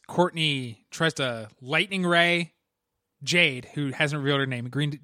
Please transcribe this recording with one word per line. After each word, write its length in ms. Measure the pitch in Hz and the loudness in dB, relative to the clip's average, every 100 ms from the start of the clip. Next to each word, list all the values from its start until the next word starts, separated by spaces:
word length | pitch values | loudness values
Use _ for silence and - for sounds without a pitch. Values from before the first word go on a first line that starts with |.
| - | -4
Courtney 800 | - 175 165 156 139 123 110 _ | 0 0 2 0 0 -6 -12 _
tries 240 | - 160 - | -2 -2 0
to 340 | 131 117 110 - | -4 -4 -10 -16
lightning 440 | 127 160 190 196 175 | -2 -2 0 0 2
ray 480 | 170 175 170 165 _ _ _ _ _ _ _ | 4 4 2 -2 _ _ _ _ _ _ _
Jade, 420 | 135 175 165 127 - 151 | 0 4 4 2 -8 -6
who 160 | 143 | -4
hasn't 300 | 123 151 147 | 0 0 0
revealed 160 | 139 143 | 0 0
her 60 | 135 | 0
name, 220 | 123 123 | -4 -6
Green 280 | 127 147 143 | -4 -4 -4